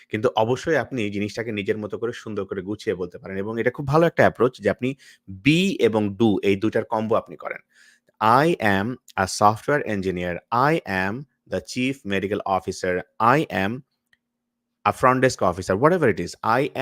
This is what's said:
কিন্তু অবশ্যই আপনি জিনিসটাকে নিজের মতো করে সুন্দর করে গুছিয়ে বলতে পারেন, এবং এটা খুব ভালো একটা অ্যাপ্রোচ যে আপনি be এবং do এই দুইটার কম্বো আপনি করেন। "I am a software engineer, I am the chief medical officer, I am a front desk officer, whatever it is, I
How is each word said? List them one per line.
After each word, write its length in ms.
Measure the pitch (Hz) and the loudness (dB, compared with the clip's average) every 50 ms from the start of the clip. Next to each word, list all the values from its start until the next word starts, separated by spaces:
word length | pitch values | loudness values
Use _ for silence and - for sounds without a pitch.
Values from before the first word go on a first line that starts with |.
| - _ | -14 _
কিন্তু 200 | - 107 107 123 - | -6 -2 -2 0 2
অবশ্যই 400 | - 110 113 127 127 - 170 160 | 2 0 0 0 -2 -2 -2 0
আপনি 340 | 139 117 - 139 127 107 104 | 0 -2 -2 -4 -4 -4 -4
জিনিসটাকে 420 | 101 101 101 104 - - 113 117 110 | -4 -4 -6 -6 -6 -8 -8 -6 -6
নিজের 260 | 104 98 107 107 107 | -6 -6 -8 -8 -10
মতো 200 | 104 101 107 101 | -10 -10 -8 -6
করে 140 | 117 117 123 | -6 -8 -8
সুন্দর 320 | - - 117 107 101 98 | -8 -12 -10 -8 -8 -8
করে 180 | - 107 98 87 | -8 -8 -10 -8
গুছিয়ে 320 | 95 107 98 - 113 95 | -10 -10 -8 -6 -6 -6
বলতে 240 | 87 92 87 - 87 | -6 -6 -10 -12 -14
পারেন, 180 | - 90 95 | -14 -10 -8
এবং 240 | 95 98 107 113 117 | -8 -6 -6 -4 -4
এটা 100 | 110 123 | -4 -4
খুব 160 | - - 147 | -4 -6 -4
ভালো 200 | 135 139 160 170 | 0 2 2 2
একটা 160 | 165 - - 123 | 2 2 4 2
অ্যাপ্রোচ 380 | 98 85 - 107 135 - - | 2 4 2 0 0 0 0
যে 100 | 98 101 | -2 -2
আপনি 240 | 95 - 123 127 135 _ - - - _ _ - | -2 -2 -4 -6 -6 _ -14 -20 -20 _ _ -18
be 460 | 98 95 95 139 156 170 185 196 160 - | -10 -2 2 4 4 4 4 2 2 2
এবং 360 | - 113 104 110 107 101 98 95 | 2 2 2 2 0 0 0 2
do 180 | 117 113 98 - - | 2 4 4 2 2
এই 140 | 101 98 | 2 2
দুইটার 280 | 98 98 110 - 117 107 | 2 0 0 0 -2 -2
কম্বো 320 | - - 110 113 110 113 | -2 -4 -4 -2 0 0
আপনি 200 | 95 - - 80 | -2 -2 -4 -14
করেন। 220 | - - - - - _ _ _ _ _ _ _ _ _ _ _ - | -14 -12 -12 -12 -12 _ _ _ _ _ _ _ _ _ _ _ 0
"I 340 | 107 110 117 131 147 170 170 | 4 6 6 6 6 4 2
am 420 | - - 107 98 95 98 117 131 - _ _ - | 2 2 2 2 2 0 -2 -6 -10 _ _ -2
a 100 | - 95 92 - - | -2 -2 0 2 4
software 460 | 107 104 110 110 - - 147 147 - - 107 | 4 4 4 4 0 0 0 0 0 -2 -4
engineer, 400 | 98 92 95 87 90 87 90 87 - - - | -2 -2 -2 -4 -4 -4 -4 -6 -6 -6 -4
I 280 | 117 120 131 147 160 165 | 0 2 2 2 2 0
am 440 | - - 98 92 92 98 104 127 147 _ _ _ _ - - | -2 -2 -2 -2 -2 -2 -4 -8 -10 _ _ _ _ -6 -6
the 80 | 92 | -6
chief 340 | - - - 123 127 131 135 - - | -6 -6 -6 -4 -4 -4 -4 -6 -6
medical 320 | 98 98 95 95 95 104 101 | -4 -4 -2 -2 -2 -4 -2
officer, 600 | - - 98 92 - - 92 - - 92 90 90 - _ _ - | -2 0 0 0 0 -4 -8 -4 -2 -2 -2 -2 -4 _ _ 0
I 280 | 110 117 127 151 160 - - 95 95 | 4 4 4 4 2 0 -2 -2 -2
am 140 | 101 117 131 - _ _ _ _ _ _ _ _ _ _ _ _ _ _ _ _ _ _ _ - | -2 -4 -6 -12 _ _ _ _ _ _ _ _ _ _ _ _ _ _ _ _ _ _ _ -2
a 80 | 104 104 | -2 0
front 320 | - - 127 127 131 131 | 2 4 4 4 4 2
desk 140 | 131 - - 107 95 85 | 2 2 2 0 -2 -2
officer, 280 | 92 92 - 95 98 | -2 -2 -2 0 2
whatever 340 | 123 156 180 185 156 120 92 | 4 2 2 4 2 2 0
it 60 | 80 | 0
is, 140 | 87 87 - - - | -4 -8 -8 -6 -2
I 260 | 107 113 127 147 - - 120 | 0 0 2 0 -2 -2 -2